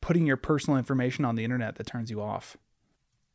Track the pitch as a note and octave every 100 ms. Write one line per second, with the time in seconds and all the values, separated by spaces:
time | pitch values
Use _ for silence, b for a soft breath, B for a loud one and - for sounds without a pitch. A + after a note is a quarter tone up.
0 | - F3 D#3+ C3 - D3+ - C#3 B2 C3
1 | B2+ B2+ C3 A2+ A2+ B2+ A2 - - A#2+
2 | A#2 G#2 G#2 F#2+ - - _ _ _ _
3 | _ _ _